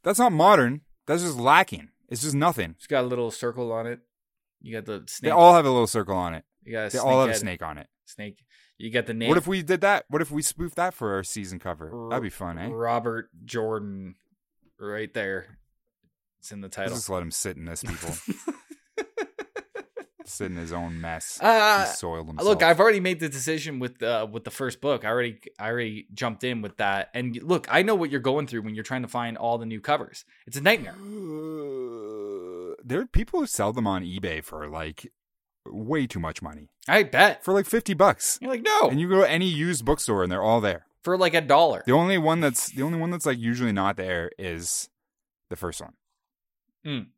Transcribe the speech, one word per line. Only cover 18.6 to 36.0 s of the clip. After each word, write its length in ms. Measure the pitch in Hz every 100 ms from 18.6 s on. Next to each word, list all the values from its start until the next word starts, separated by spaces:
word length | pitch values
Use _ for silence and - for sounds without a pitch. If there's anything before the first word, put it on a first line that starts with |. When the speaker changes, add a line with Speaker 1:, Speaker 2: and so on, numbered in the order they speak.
| _ - _ - - - - - - 440 - - - - - _ 320
Speaker 1:
Sit 260 | - 95
in 60 | 87
his 140 | 82
own 300 | 87 85 85
mess. 380 | 82 80 - -
Speaker 2:
Uh, 440 | 214 226 214 202 190
Speaker 1:
He 40 | -
soiled 320 | 170 165 80
Speaker 2:
look, 100 | 160
Speaker 1:
himself. 240 | 196 196
Speaker 2:
I've 180 | 165 165
already 200 | 220 208
made 200 | 185 170
the 100 | 160
decision 500 | 135 127 160 151 135
with, 240 | 123 -
uh, 240 | 117 117 107
with 120 | 110
the 80 | -
first 280 | - 131 -
book. 240 | 143 127
I 40 | 110
already, 320 | 123 120 107 - -
I 120 | 107
already 360 | 120 113 107 -
jumped 300 | 104 123 107
in 180 | 127 120
with 160 | 104 -
that. 320 | 104 98 - 123
And 260 | 123 117
look, 240 | 156 180 -
I 140 | 147
know 140 | 196 208
what 160 | 160
you're 80 | 139
going 260 | 131 143 143
through 160 | 117
when 140 | 107 107
you're 80 |
trying 180 | 107 131
to 60 | 117
find 300 | 123 120 117
all 200 | 117 117
the 80 | 113
new 160 | 110
covers. 440 | 123 147 - - - _ -
It's 100 | 139
a 60 |
nightmare. 300 | 156 220 185
Speaker 1:
Uh, 1800 | 190 202 214 180 156 156 156 143 135 123 117 107 107 101 98 90 87 90 - 120
there 160 | 165
are 60 | 254
people 320 | - 233 359
who 80 | 285
sell 260 | - 104
them 140 | 123 107
on 160 | 95
eBay 400 | 90 92 98 78
for, 260 | - 78 76
like, 420 | 78 80 78 - _ _ _ _ _ -
way 400 | 104 110 156